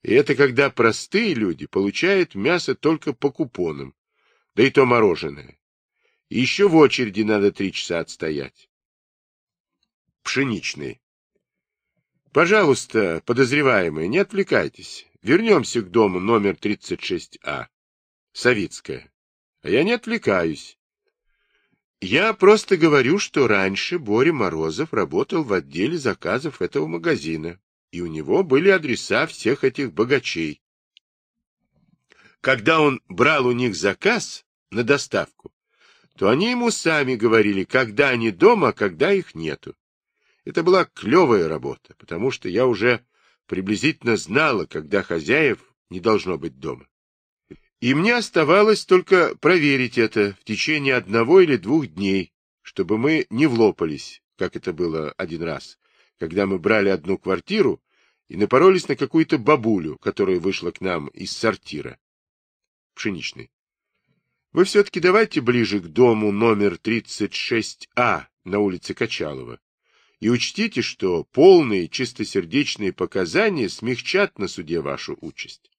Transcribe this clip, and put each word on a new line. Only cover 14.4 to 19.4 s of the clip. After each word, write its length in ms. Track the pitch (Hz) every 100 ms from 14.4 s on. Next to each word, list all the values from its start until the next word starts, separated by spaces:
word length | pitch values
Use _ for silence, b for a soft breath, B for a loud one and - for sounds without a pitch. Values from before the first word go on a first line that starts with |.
| 196 117 76 - - - - _
Вернемся 580 | 95 170 226 180 107 120
к 100 | 92
дому 300 | 117 107 90
номер 360 | 98 117 101 90
тридцать 460 | 104 104 - 87
шесть 360 | - 87 - -
А. 260 | - 69 60 _ _ _ _ _ _
Савицкая. 800 | - 123 113 90 - - 65 - _ _ _